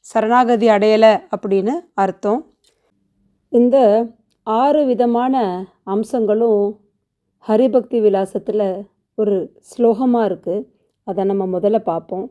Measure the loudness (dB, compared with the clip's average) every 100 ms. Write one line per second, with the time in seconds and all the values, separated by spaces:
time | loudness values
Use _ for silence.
0 | -4 -4 0 2 2 2 4 4 4 6
1 | 6 4 -2 -10 -2 -2 -2 -4 -8 -4
2 | -4 -2 -4 -4 -6 _ _ _ _ _
3 | _ _ _ _ _ 2 4 4 4 2
4 | 0 -10 _ _ -6 0 2 2 0 0
5 | 0 0 0 -2 -2 -4 -10 _ -6 -6
6 | -4 -4 -2 0 2 0 0 -6 _ _
7 | _ _ _ _ -2 0 2 0 -2 0
8 | 0 0 -2 -6 -6 -4 -2 -4 -12 _
9 | _ -4 -2 -2 -4 _ _ -2 0 2
10 | 0 0 -2 -4 -6 -8 -8 _ _ _
11 | -10 -4 -2 -2 -4 -2 0 -2 -2 -6
12 | -8 -10 -12